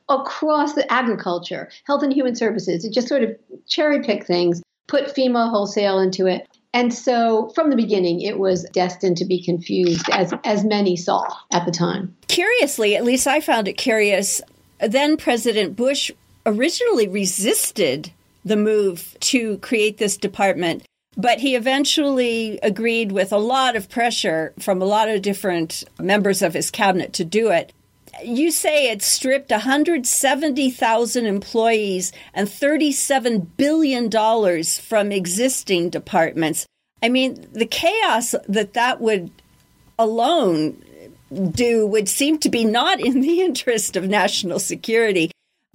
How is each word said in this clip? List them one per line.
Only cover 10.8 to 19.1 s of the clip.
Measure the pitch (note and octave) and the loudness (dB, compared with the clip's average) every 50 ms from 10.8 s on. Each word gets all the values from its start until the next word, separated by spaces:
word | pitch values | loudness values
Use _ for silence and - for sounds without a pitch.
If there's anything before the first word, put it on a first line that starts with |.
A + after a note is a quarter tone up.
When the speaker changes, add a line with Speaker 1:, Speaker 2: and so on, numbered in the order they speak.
| G3+ F#3 F3+ | 2 2 0
Speaker 1:
saw | E3+ - - G3+ F#3 - - - - - - | 0 0 0 0 0 -2 -4 -8 -12 -6 -2
at | - F3 E3+ | -2 -2 0
the | F3 | -2
time. | E3+ - E3+ F3 F3 F#3+ F#3+ F#3 - _ _ - | -2 0 0 0 -2 -2 -6 -8 -12 _ _ -4
Speaker 2:
Curiously, | - E4+ F4 G#4+ A#4+ B4 F#4 C#4+ - - A3 G#3 G#3 | -2 0 0 2 2 2 2 0 0 0 0 0 2
at | G3 A#3 | 2 2
least | A#3+ B3+ B3+ - C#4+ | 2 2 2 2 2
I | C4+ D4+ | 0 0
found | D4+ - C#4+ A3+ G#3+ - | 0 0 0 0 0 -2
it | - | -4
curious, | - - B3+ A3 G#3+ G#3 G#3 G3+ F#3 G3+ - - - - - _ _ _ _ _ - | -4 -2 0 2 2 2 2 2 2 0 -2 -4 -6 -6 -10 _ _ _ _ _ -4
then | - A3+ G#3 C4+ D4 D4 D#4 D4+ | -2 0 0 2 2 2 2 2
President | - - A#3+ A3+ G3+ B3 G#3 G#3+ G#3 F3+ G3 | 0 0 0 0 0 0 0 0 0 -2 -2
Bush | G3 A#3+ C4 C#4+ C4+ - - - - _ _ _ _ - | -2 0 0 0 0 -4 -6 -8 -12 _ _ _ _ -4
originally | A3+ G#3 G#3+ B3+ E4+ - - A#4+ A#4 G#4 C4 G#3+ F#3+ | -2 0 0 0 0 0 0 0 2 2 2 2 0
resisted | F3+ G#3 - F3+ D#3+ - G3 A#3 - - - - - A#3 F#3 C#3+ B2 D3+ D3+ - - _ _ _ _ _ - | 0 -2 -2 -2 -2 -2 0 0 0 0 -2 -4 -2 0 0 0 0 -2 -6 -12 -18 _ _ _ _ _ -4
the | F3+ A3 | -2 0
move | G#3 G#3 G#3+ G#3+ G#3+ G#3 G3 F3 E3+ - - | 0 2 2 2 2 2 0 -2 -4 -8 -16